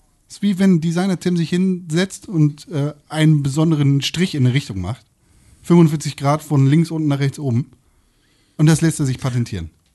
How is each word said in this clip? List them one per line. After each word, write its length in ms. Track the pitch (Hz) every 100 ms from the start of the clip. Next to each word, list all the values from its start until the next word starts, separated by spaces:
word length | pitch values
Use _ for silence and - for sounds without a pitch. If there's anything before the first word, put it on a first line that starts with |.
| _ _ _
Ist 120 | -
wie 160 | 202 180
wenn 220 | 196 175
Designer 380 | 165 170 196 180
Tim 180 | 180 175
sich 120 | 160
hinsetzt 760 | 180 190 180 175 156 190 - -
und, 400 | 175 147 147 -
äh, 240 | 160 143 151 -
einen 360 | 156 156 151
besonderen 580 | 139 139 160 151 139 139
Strich 340 | 135 - 185 147
in 100 | 123
eine 80 |
Richtung 280 | 127 - 98
macht. 240 | 90 123 _ _ _ _ _ _
Fünfundvierzig 560 | - 175 165 156 143 -
Grad 240 | 135 147
von 260 | - 147 135
links 240 | 151 160
unten 160 | 160 156
nach 120 | 139
rechts 200 | 139 -
oben. 320 | 139 117 - _ _ _ _ _ _ _ _ -
Und 80 | 156
das 160 | 160
lässt 180 | 165 -
er 60 | 139
sich 140 | 127
patentieren. 500 | 135 123 117 98 80 - _